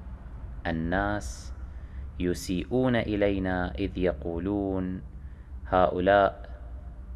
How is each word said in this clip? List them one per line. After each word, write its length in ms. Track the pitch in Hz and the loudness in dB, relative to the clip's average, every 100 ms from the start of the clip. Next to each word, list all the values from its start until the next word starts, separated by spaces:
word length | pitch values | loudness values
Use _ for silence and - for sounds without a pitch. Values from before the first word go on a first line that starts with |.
| - - - - - - 87 | -12 -12 -12 -12 -10 -6 -2
الناس 840 | 82 82 90 101 104 - - - - - - - - - - | -2 0 0 0 -2 -4 -8 -10 -10 -10 -10 -12 -10 -8 -2
يسيئون 800 | 90 85 - 90 - 123 127 117 | 0 0 -2 -2 0 2 2 2
إلينا 800 | 104 104 101 98 92 92 90 | 2 2 2 2 0 0 -2
إذ 240 | - 98 92 | -2 -4 2
يقولون: 1040 | 90 80 85 85 90 101 98 95 92 92 - - - - - - - | 2 2 -2 -2 0 0 0 0 -2 -4 -8 -12 -12 -12 -12 -12 2
"هؤلاء 840 | 92 90 90 92 101 98 - - - - - - - - | 6 6 6 6 8 8 4 -10 -12 -12 -12 -12 -12 -12